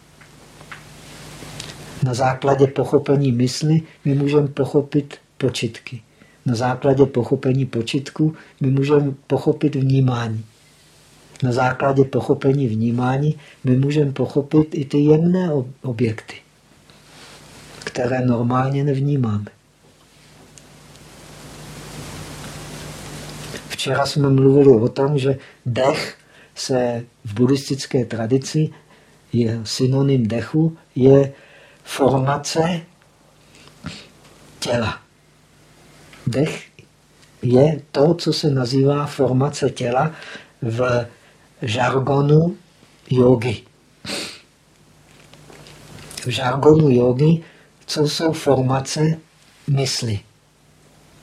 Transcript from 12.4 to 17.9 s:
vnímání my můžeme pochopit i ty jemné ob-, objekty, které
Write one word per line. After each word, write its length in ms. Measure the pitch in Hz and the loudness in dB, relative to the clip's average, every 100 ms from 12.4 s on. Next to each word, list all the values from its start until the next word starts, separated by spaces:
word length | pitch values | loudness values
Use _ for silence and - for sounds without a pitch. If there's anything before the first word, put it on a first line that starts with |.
| 139 139 131 | 2 2 0
vnímání 680 | 110 117 117 127 135 151 151 - - | 0 0 0 0 0 0 -2 -8 -8
my 120 | 131 127 | 0 2
můžeme 360 | 139 147 143 | 2 2 0
pochopit 640 | 131 123 147 139 156 151 160 | 0 -2 -2 2 2 2 -2
i 100 | 135 | -2
ty 120 | 147 | 2
jemné 560 | 147 156 170 185 180 | 4 4 4 0 0
ob-, 140 | 147 123 - | -2 -4 -10
objekty, 540 | 131 113 117 107 - - _ _ _ _ _ - - - - - - - - - | -8 -2 -2 -4 -12 -20 _ _ _ _ _ -20 -20 -20 -20 -20 -20 -20 -20 -16
které 460 | - | -12